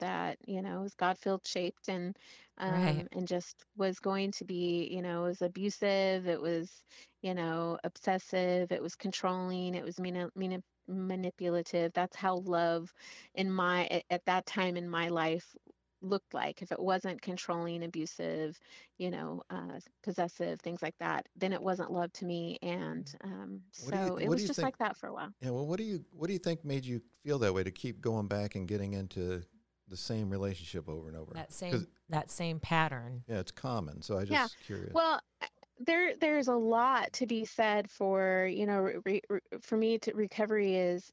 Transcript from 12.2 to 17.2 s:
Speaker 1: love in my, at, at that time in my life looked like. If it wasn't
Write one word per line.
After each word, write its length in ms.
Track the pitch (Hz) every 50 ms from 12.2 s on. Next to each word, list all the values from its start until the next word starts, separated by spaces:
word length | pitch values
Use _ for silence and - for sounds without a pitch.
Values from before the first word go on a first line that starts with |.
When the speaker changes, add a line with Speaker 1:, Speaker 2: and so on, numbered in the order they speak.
| 190 190 185 180
Speaker 1:
love 540 | 190 185 175 170 170 170 170 170 165 180 - - - - - - - - -
in 160 | - 190 190 185
my, 340 | 185 180 180 180 180 -
at, 160 | - 175 175 - -
at 140 | 175 175 -
that 220 | 190 180 185 180
time 300 | - - 214 185 180 175
in 140 | 175 175 175
my 200 | 170 165 170 170
life 440 | 175 165 160 160 160 175 - - - - _ - - _ _ _ _ _ 190
looked 300 | 190 196 190 - - -
like. 300 | 131 - 147 - - 180
If 100 | - -
it 80 | -
wasn't 400 | - 190 185 190 - 190 175 -